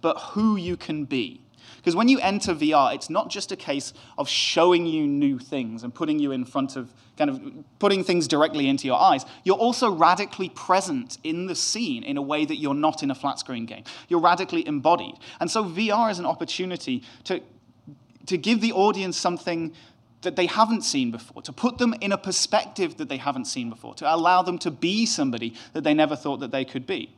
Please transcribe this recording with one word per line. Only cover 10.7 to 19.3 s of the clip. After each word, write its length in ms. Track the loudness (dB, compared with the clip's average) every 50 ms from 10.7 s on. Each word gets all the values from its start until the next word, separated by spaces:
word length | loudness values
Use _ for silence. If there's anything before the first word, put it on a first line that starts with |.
| 2 2 2 0 -4 -4 -6 -8 -12 -12 _
in 240 | -6 -6 -4 -4 -6
the 80 | -4
scene 480 | -4 -4 -4 -2 -2 -2 -4 -4 -6 -6
in 140 | -6 -6 -6
a 40 |
way 240 | -4 -2 -2 -2 0
that 120 | -2 -2 -4
you're 180 | -2 -2 -2
not 260 | 2 2 0 0 0
in 80 | -4 -4
a 60 | -6
flat 240 | -2 -4 -6 -4 -4
screen 260 | -8 -8 -8 -8 -8
game. 180 | -10 -12 -16 -16 -18 -18 -18 -6 _
You're 100 | 0 4
radically 480 | 6 6 4 4 0 -2 -2 -2 -2 0
embodied. 480 | -2 0 4 4 4 4 2 -8 -14 -18 -20 -20 -8 -6
And 100 | -6 -2
so 140 | -2 -2 -2
V 260 | -2 -2 -4 -2 0
R 220 | 2 2 2 0
is 80 | 0 -2
an 80 | -2 -4
opportunity 720 | -2 -4 -4 -8 -6 -6 -4 -6 -6 -8 -6 -6 -6 -6 -6 -10 -20 -20 -6
to, 180 | -4 -4 -4 -4 -10 _ _ _ _ _ _ _ -20 -20 _ _ _ _ _ -8 -4
to 100 | -4 -2
give 240 | 2 2 0 2
the 120 | 2 0 2
audience 440 | 4 4 4 4 2 -2 -4 -4 -2
something 540 | -2 -2